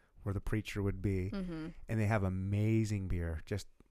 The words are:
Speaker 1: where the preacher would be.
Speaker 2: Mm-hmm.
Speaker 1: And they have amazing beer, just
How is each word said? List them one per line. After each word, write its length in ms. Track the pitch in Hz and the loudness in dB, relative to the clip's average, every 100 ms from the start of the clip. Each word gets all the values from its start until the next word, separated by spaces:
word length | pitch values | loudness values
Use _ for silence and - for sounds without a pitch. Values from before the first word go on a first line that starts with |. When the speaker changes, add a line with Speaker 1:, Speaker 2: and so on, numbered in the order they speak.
| _ - | _ -10
Speaker 1:
where 100 | 104 | -4
the 80 | 98 | -2
preacher 400 | - 110 - 104 | 0 -2 -2 0
would 200 | 98 95 | 0 0
be. 260 | 98 95 92 | 0 2 0
Speaker 2:
Mm-hmm. 340 | 196 180 165 156 - - | -2 -4 -4 -6 -8 -4
Speaker 1:
And 120 | 113 | 0
they 60 | 104 | 4
have 180 | 110 | 4
amazing 840 | 95 92 95 101 107 110 107 104 95 | 2 0 0 2 4 4 2 0 0
beer, 340 | 87 85 80 - | 0 0 -4 -4
just 220 | 101 - - - | -6 -6 -18 -20